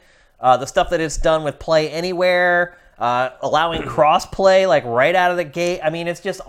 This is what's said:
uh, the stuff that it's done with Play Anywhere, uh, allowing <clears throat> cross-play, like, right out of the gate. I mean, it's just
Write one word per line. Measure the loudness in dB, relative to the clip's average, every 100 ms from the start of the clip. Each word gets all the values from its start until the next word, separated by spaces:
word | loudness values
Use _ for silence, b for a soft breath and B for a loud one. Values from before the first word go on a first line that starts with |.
| b b b _
uh, | 2 2
the | 2
stuff | -2 0
that | -2
it's | -4 -2
done | 0 0
with | -2 -8
Play | -2 0 0
Anywhere, | -4 -6 -2 0 2 2 2 0 b b -6
uh, | -2 0 -2 -4
allowing | -2 0 0 -4
<clears throat> | -6
cross-play, | 0 2 2 -2 0 4 4 4
like, | 2 0
right | 0 2 2
out | 2
of | 0
the |
gate. | -6 -4 -4 -4
I | -4
mean, | -4 -6
it's | -8
just | -8 -8